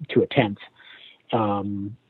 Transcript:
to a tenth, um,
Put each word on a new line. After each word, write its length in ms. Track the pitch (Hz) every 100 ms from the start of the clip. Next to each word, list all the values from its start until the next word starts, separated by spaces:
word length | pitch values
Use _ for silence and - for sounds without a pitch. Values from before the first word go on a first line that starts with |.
| 156
to 140 | 120
a 40 | -
tenth, 300 | 143 202 202 - _ - - - - _
um, 640 | 117 104 101 101 101 101 113